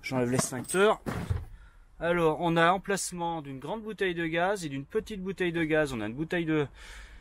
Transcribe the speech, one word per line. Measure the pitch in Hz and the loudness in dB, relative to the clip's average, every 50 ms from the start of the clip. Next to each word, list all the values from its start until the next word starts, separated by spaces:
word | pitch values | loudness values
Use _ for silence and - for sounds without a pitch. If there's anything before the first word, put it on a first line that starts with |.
J'enlève | - - 135 127 123 120 | -6 -2 0 0 2 2
l'extincteur. | 123 127 - - 135 127 110 - - 185 196 214 202 - - - - - - - - - - - - - - - - - - - - - | 2 0 0 0 -4 -8 -6 -2 2 4 6 6 4 2 -2 -6 -4 -4 -2 -2 -4 -4 -4 -10 -14 -18 -20 -20 -20 -20 -20 -20 -12 -6
Alors | 156 170 175 175 165 156 156 135 | -2 0 2 4 4 4 4 4
on | 175 170 165 | 2 2 4
a | 170 165 170 | 6 6 6
emplacement | 185 196 - - 202 185 - - 180 175 170 170 170 160 | 6 4 2 -2 -2 -2 -2 -6 -6 -4 -4 -4 -4 -4
d'une | 147 143 135 131 | -6 -8 -12 -10
grande | 127 143 196 226 | -8 -8 -8 -6
bouteille | 214 214 220 - 202 185 175 | -8 -10 -4 -2 -2 -2 0
de | 165 170 | 0 -2
gaz | 165 160 170 175 185 208 202 175 | 0 2 2 2 2 2 0 -2
et | 151 | -6
d'une | 135 139 139 | -6 -6 -8
petite | - - 220 208 - 214 196 | -2 -4 -4 -4 -4 -10 -8
bouteille | 185 190 190 - 185 175 | -6 -6 -4 -2 -2 0
de | 165 170 | 2 0
gaz. | 165 151 156 156 156 143 | 2 4 4 4 4 2
On | 131 117 | 0 -4
a | 104 | -4
une | 107 113 | -4 -4
bouteille | 135 160 160 - 175 170 | -4 -4 -2 0 -2 0
de, | 156 156 156 143 - - - - - - - - - - - | 2 2 2 2 0 -4 -16 -18 -16 -16 -16 -16 -16 -18 -18